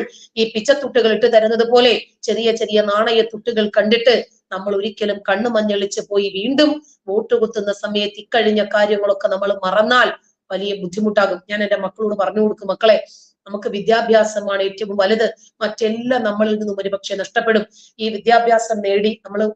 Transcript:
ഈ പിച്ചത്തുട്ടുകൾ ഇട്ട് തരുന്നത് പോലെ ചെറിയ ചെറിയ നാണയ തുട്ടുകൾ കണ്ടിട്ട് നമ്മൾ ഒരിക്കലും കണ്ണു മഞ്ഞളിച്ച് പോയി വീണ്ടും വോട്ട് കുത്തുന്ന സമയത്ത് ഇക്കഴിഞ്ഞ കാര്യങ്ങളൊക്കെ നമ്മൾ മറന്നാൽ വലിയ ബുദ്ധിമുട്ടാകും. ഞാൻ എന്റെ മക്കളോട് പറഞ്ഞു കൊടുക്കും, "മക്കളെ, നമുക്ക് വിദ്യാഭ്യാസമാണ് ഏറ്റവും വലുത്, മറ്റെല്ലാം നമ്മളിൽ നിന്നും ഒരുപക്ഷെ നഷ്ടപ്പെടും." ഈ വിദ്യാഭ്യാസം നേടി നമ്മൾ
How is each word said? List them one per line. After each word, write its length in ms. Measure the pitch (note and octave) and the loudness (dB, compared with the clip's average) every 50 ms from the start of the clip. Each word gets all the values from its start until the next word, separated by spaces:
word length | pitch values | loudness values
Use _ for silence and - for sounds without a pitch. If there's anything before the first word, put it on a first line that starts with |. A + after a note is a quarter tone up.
| - - - - - - - A3+ | 4 -2 -10 -20 -20 -10 -2 -2
ഈ 80 | A3 A3 | -2 -2
പിച്ചത്തുട്ടുകൾ 600 | - A3 G#3+ - C#4 C#4+ C#4 B3 - B3+ A3 A3 | -2 -4 2 2 0 2 0 -2 0 2 2 2
ഇട്ട് 180 | G#3+ G#3 A3+ A#3 A3+ | 2 2 2 4 4
തരുന്നത് 320 | A3 A3 A3 A3+ A3 A3+ A3+ | 4 4 4 2 0 0 4
പോലെ 240 | A#3+ B3 B3 B3 G#3+ - - _ _ _ | 4 4 6 6 4 2 -2 _ _ _
ചെറിയ 300 | - - G#3 G#3+ A3+ A3+ | -6 -4 -4 0 0 0
ചെറിയ 300 | A3 A3+ A3 G3+ G#3+ G#3+ | 0 0 -2 0 2 2
നാണയ 400 | G#3 G#3 G3+ G#3 A3 A#3 A3+ A3+ | 2 2 2 0 2 2 2 2
തുട്ടുകൾ 460 | A3 A3+ - G#3+ - B3 A3 G#3+ G#3+ G#3 | 2 0 -2 -8 -6 -4 -2 0 0 0
കണ്ടിട്ട് 480 | - G#3+ G3+ G#3+ A3+ A#3 A#3 B3+ A#3 G3 D#3 - _ _ _ - | 2 0 2 2 2 2 4 4 2 2 0 -4 _ _ _ -12
നമ്മൾ 200 | - F#3 G3 G#3 G3+ | -10 -8 -6 -4 -4
ഒരിക്കലും 420 | G3 G3+ A3 G#3+ - G#3+ G3+ G3+ G3+ | -2 -4 -4 -6 -4 -4 -4 -4 -4
കണ്ണു 320 | - - G3 G3+ A3+ A#3+ | -2 -2 -2 0 0 -2
മഞ്ഞളിച്ച് 520 | A3+ G#3+ G#3+ G#3 G#3 G3+ G3 G3+ - A3 | 0 0 0 0 -2 -2 -2 -4 -6 -8
പോയി 260 | G3 - G3+ G3+ G3+ G3 | -8 -2 -2 -2 -2 -2
വീണ്ടും 420 | F#3+ F#3+ G3+ A#3+ C#4 C4 D4+ D4+ D4 D4+ - _ _ _ _ G3 | -4 -4 -4 -2 2 2 2 2 2 -2 -8 _ _ _ _ -4
വോട്ട് 280 | F#3+ G#3+ A3 - B3 | -4 -2 -2 0 0
കുത്തുന്ന 360 | A#3 A3 G#3+ - A3 G3 G3+ G3 | 0 0 0 -4 -4 -4 -4 -6
സമയത്ത് 460 | - - G#3 G#3 G#3 G#3 G3+ - - | -6 -6 -4 -2 -2 -2 -4 -6 -10
ഇക്കഴിഞ്ഞ 440 | G#3 - - A#3 A3 G#3+ G#3+ G#3+ G3+ | -10 -2 0 0 2 2 2 2 0
കാര്യങ്ങളൊക്കെ 640 | G#3 - G#3 G#3 G#3 G#3+ G3+ G3+ G3 G3 G3 - G3+ | 0 2 2 2 2 2 0 2 0 0 0 0 -2
നമ്മൾ 240 | F#3+ F#3+ G3 G3+ G3+ G3 F#3+ | -2 -2 -2 -2 -2 -2 -2
മറന്നാൽ 460 | F#3 F#3 G#3 A3 A#3 B3 B3 A#3 G3+ - - _ _ _ _ _ - | -2 2 2 2 4 4 4 4 2 0 -6 _ _ _ _ _ -10
വലിയ 220 | F#3+ F#3+ G3 G3+ G3 | -8 -6 -6 -6 -6
ബുദ്ധിമുട്ടാകും. 640 | F#3+ F#3 F3+ F3 G#3 G#3+ G#3+ G#3 G#3+ G3+ F#3+ F3+ F3 _ - | -6 -8 -8 -4 -2 -2 0 2 2 2 2 0 -4 _ -8
ഞാൻ 100 | G#3 G#3 G#3 | -6 -4 -2
എന്റെ 140 | G3+ G3+ G3 | -2 -2 -2
മക്കളോട് 380 | F#3+ F#3 - - A3 G#3+ G#3 | -4 -6 -6 -4 -4 -4 -2
പറഞ്ഞു 260 | G#3 F#3+ F3 F3+ G#3+ | -2 -2 -2 0 0
കൊടുക്കും, 260 | G#3+ G#3+ G#3 - G#3 G3 | 0 0 -2 -4 -6 -6
"മക്കളെ, 300 | F#3 - - A3 G#3+ - - - - - - _ _ _ _ G3 | -6 0 2 4 4 2 2 -6 -18 -20 -20 _ _ _ _ -14
നമുക്ക് 220 | G3+ G#3 - B3 | -12 -8 -8 -6
വിദ്യാഭ്യാസമാണ് 920 | F#3+ G3+ F#3 F#3 A3 A3+ A#3 - A3+ A3 G#3+ G#3+ - G#3 G3+ G3 G3 G3 F#3+ | -6 -4 0 2 2 2 4 4 4 4 4 2 -2 -6 -4 -4 -2 -2 -2
ഏറ്റവും 340 | G3 G3 - A3 G3 G3+ G3+ | -4 -4 -6 -10 -6 -2 0
വലുത്, 280 | F#3+ G3 A3 A3 A3+ G3 - _ _ _ _ - | 0 2 2 2 0 -2 -2 _ _ _ _ -6
മറ്റെല്ലാം 600 | A3 G#3 G#3+ - A3+ G#3+ A3 A#3 A#3+ B3 C4 B3 A3+ | -6 -6 -4 -2 -2 -2 -2 -2 -2 -2 -2 0 0
നമ്മളിൽ 320 | G#3+ G#3 G#3 G#3+ A3 G#3+ | -2 0 0 0 0 0
നിന്നും 220 | G#3+ G#3+ G#3 G3+ G3 | -2 -4 -6 -6 -6
ഒരുപക്ഷെ 360 | G3 G3 F#3+ G3 - - G3+ | -6 -6 -6 -6 -6 -6 -8
നഷ്ടപ്പെടും." 480 | G3 F#3 - - A#3 A3 A3 A3 G#3 G#3+ - _ - - _ _ - | -8 -6 -4 -2 -2 0 2 2 2 0 -2 _ -20 -20 _ _ -6
ഈ 100 | A3 A3 | -6 -6
വിദ്യാഭ്യാസം 680 | A3 G#3 - G#3+ A#3 A#3 A#3 A#3 A#3 A3+ A3+ - A3+ G#3 | -6 -4 2 4 4 4 4 4 2 2 2 -2 -4 -4
നേടി 340 | G3+ G3 G3 G3+ G#3 G#3+ A3 - - | -2 0 0 2 0 0 -2 -4 -10
നമ്മൾ 160 | - G3+ G3+ G#3+ G#3+ G#3 | -10 -4 -4 -4 -4 -4